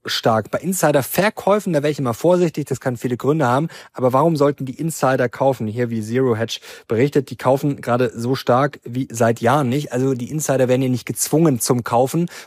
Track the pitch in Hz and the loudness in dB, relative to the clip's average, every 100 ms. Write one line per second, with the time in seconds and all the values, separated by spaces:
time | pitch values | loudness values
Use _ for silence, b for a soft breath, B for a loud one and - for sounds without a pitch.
0 | - - 127 110 101 - 160 190 156 143 | -8 -2 2 0 0 -4 -4 0 2 2
1 | - - 202 - - 208 202 156 147 143 | 0 0 0 0 0 0 2 0 0 -2
2 | 131 113 160 180 175 151 143 135 135 120 | -2 0 2 4 2 -2 -6 -4 -4 -4
3 | 127 123 127 156 127 127 165 B B - | -4 -2 0 2 2 2 0 B B -2
4 | 123 131 165 156 143 143 131 - 160 - | 2 4 4 4 2 0 -6 -6 -6 -2
5 | 135 131 123 - 135 127 110 110 120 113 | 0 2 0 0 0 0 -2 -2 -2 -2
6 | 107 120 131 110 113 - B B B 110 | -2 0 2 0 -2 -8 B B B 0
7 | 143 143 123 117 127 139 151 139 - 120 | 2 0 -2 -2 0 0 0 -4 -2 0
8 | 127 - 120 131 - 123 139 - - 123 | 0 -2 -4 -2 2 2 2 -4 -10 -6
9 | 135 117 113 117 113 143 127 135 151 127 | -4 0 0 2 2 2 2 -2 -2 -2
10 | 131 127 120 156 147 131 123 127 131 123 | 0 -2 -4 -4 -2 0 2 2 0 -2
11 | - - - 147 165 127 - 123 - 117 | -4 -6 0 2 4 2 0 -2 0 0
12 | 131 165 170 B | 2 0 -4 B